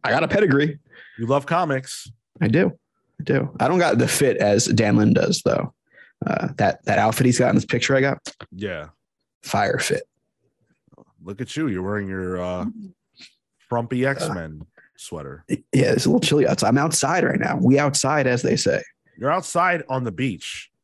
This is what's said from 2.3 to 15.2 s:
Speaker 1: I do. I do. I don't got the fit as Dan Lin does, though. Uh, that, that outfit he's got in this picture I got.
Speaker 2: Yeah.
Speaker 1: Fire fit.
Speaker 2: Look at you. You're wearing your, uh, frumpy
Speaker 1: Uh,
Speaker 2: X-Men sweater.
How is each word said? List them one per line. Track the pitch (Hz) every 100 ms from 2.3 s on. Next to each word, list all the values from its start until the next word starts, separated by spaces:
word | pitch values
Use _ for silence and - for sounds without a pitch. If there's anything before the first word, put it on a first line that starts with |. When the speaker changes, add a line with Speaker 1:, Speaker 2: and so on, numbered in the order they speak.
| -
Speaker 1:
I | 135
do. | 139 190 - _ _ _ -
I |
do. | 156 139 131 -
I | 131
don't | 180
got | 170 120
the | 117
fit | - 139 101
as | 104 101 -
Dan | - 107 101
Lin | 107
does, | - - -
though. | - - - _ _ _ - _ -
Uh, | - - -
that, | 101 - -
that | 98
outfit | 110 113 123
he's | 123
got | 127
in | -
this | -
picture | 131 - 135
I |
got. | 139 139 - - -
Speaker 2:
Yeah. | 90 101 82 78 _ _ _ _ _
Speaker 1:
Fire | - - 101 -
fit. | - - - _ _ _ _ _ _ _ _ _ - _
Speaker 2:
Look | 85 101
at | 127 151
you. | 156
You're | 92
wearing | 92 104 98
your, | 95 92 92
uh, | 90 90 - - 208 _ _ _ - _ _ _ _
frumpy | 120 117 123 131
Speaker 1:
Uh, |
Speaker 2:
X-Men | 135 160 92 80 78 78 _ _ _
sweater. | - 82